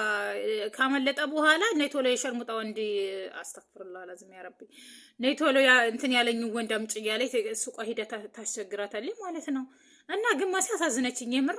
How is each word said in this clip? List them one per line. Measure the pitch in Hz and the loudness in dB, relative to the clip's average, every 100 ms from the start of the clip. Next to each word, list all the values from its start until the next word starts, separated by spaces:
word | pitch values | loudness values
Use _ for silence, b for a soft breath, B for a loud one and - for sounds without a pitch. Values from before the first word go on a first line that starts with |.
| 214 208 202 202 208 214 214 | 0 0 -2 -4 -2 -2 -2
ካመለጠ | 240 262 277 269 277 294 | 0 2 2 0 0 0
በኋላ | 311 311 320 440 | 4 6 6 4
ነይ | 311 285 | 2 0
ቶሎ | 285 254 | 2 2
የሸርሙጣ | 247 269 240 233 | 2 -2 -6 -6
ወንድ፣ | 226 220 214 214 202 196 190 185 160 | -6 -4 -4 -2 -2 -2 -4 -10 -12
አስተግፍሩላህ | 175 - - 208 190 185 185 | -12 -14 -18 -18 -14 -14 -14
ላዝም | 180 190 | -18 -20
ያ | 185 | -18
ረቢ፣ | 180 - - B B B B B | -18 -18 -20 B B B B B
ነይ | 247 - | 0 4
ቶሎ | 302 269 | 4 6
ያ | 269 254 233 | 8 8 6
እንትን | 233 269 | 2 2
ያለኝ | 247 240 233 233 | 4 4 2 -2
ወንድ | 226 226 | -2 -2
አምጪ | 220 214 214 | -2 -2 -4
እያለች | 214 220 254 247 214 220 | -2 0 0 0 -2 -4
ሱቋ | 254 - | -6 -6
ሂዳ | 220 226 214 | -6 -4 -6
ታ-፣ | 220 208 | -8 -10
ታስቸግራታለች | - 208 226 190 202 202 208 269 466 | -12 -8 -8 -6 -6 -6 -6 -8 -8
ማለት | 381 330 - | -8 -8 -4
ነው። | 269 262 b b b b | -4 -6 b b b b
እና | 381 480 294 | -2 0 2
ግን | 381 | 2
መሲ | 370 370 | 0 0
አሳዝነችኝ | 403 320 233 247 247 240 | 0 0 0 -2 -2 -2
የምር | 254 277 | 0 0